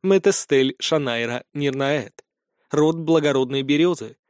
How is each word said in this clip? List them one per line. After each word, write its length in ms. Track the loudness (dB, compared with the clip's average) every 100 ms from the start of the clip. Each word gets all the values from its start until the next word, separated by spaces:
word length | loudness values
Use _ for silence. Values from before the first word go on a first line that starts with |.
Метестель 760 | 0 2 4 0 0 2 2 -2
Шанайра 680 | -2 -2 -2 -4 -4 -6 -10
Нирнаэт. 680 | -6 -4 -2 -2 -2 -6 -16 _ _ _ _ _
Род 260 | 2 2 0
Благородной 680 | 2 2 2 0 0 -4
Берёзы. 560 | 0 0 0 -2 -10 -16